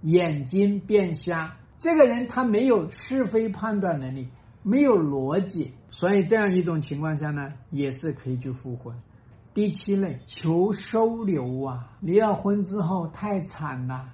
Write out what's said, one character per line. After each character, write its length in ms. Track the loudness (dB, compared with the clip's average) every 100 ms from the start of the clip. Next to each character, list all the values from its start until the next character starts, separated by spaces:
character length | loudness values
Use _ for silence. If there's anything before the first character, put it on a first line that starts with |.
眼 420 | 4 4 4 -2 -2
睛 340 | 2 2 2
变 340 | 2 2 4
瞎。 400 | -2 -4 -4 -6 -10 -20 -4
这 160 | 2
个 120 | 6 6
人 200 | 4 -2
他 200 | -2 2
没 220 | 2 4
有 220 | 4 2
是 360 | -8 -6 -2 0
非 240 | 0 0
判 280 | -2 -2 -2
断 220 | -2 -2
能 160 | -4 -8
力， 140 | -10 -14 -20 -8
没 180 | 0 4
有 140 | 6 6
逻 460 | 4 0 0 -2
辑， 300 | -2 -4 -6 -8 -16
所 260 | -4 2 2
以 80 |
这 140 | 4 2
样 160 | 4 2
一 80 |
种 160 | 2 -2
情 220 | -4 -4
况 160 | -4 -4
下 140 | -4
呢， 200 | -6 -8 -12 -10
也 220 | -4 -4
是 220 | -4 -6
可 160 | -6 -6
以 80 | -6
去 120 | -6
复 240 | -10 -10 -10
婚。 180 | -10 -14 -18 -20 -20 -20 -8
第 160 | -2 0
七 220 | 0 -2
类， 240 | 0 0 -4 -10
求 460 | -6 0 2 2
收 500 | 0 -2 2 2 0 -2
留 360 | -2 -2 -4
啊， 360 | -6 -8 -12 -10
离 180 | 2 4
了 160 | 4
婚 300 | 2 0 0
之 160 | -2 -2
后 280 | -2 -2 -4
太 340 | -6 -4 -4
惨 440 | -4 -8 -8 -6 -6
了 180 | -8 -10